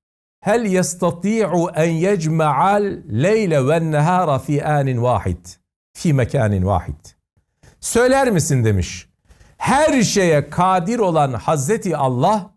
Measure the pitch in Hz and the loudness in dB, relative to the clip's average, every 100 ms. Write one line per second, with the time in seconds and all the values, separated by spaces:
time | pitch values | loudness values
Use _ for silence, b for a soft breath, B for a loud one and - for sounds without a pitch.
0 | _ _ _ _ 196 233 214 185 175 - | _ _ _ _ -2 0 2 0 0 -2
1 | 170 170 196 226 196 180 175 156 170 160 | -4 -2 -2 0 0 0 0 0 0 0
2 | 185 202 156 160 151 135 185 208 202 - | 0 0 0 0 0 2 2 2 -2 -6
3 | - 107 180 220 190 147 131 165 160 147 | -6 -2 0 2 2 2 2 0 0 0
4 | 160 180 165 131 - 143 151 147 135 120 | 2 2 0 -2 -2 -2 0 -2 -2 0
5 | 123 107 95 87 - - _ _ _ - | 0 0 -2 -6 -10 -20 _ _ _ -6
6 | 175 143 113 139 107 98 95 90 - 71 | 0 0 0 0 0 0 0 -2 -4 -12
7 | - _ _ _ _ _ b b - 226 | -16 _ _ _ _ _ b b -4 0
8 | 254 269 254 175 - 131 110 95 87 - | 2 2 2 0 0 0 0 0 -2 -8
9 | - _ _ b b b - 269 311 269 | -18 _ _ b b b 0 2 2 2
10 | 185 202 175 151 143 - 185 185 175 233 | 2 2 2 2 0 0 0 0 0 0
11 | 190 160 139 113 - 156 139 226 190 147 | 0 2 0 -2 -2 -2 0 -2 -2 -2
12 | 131 123 175 214 - | -2 0 0 0 -4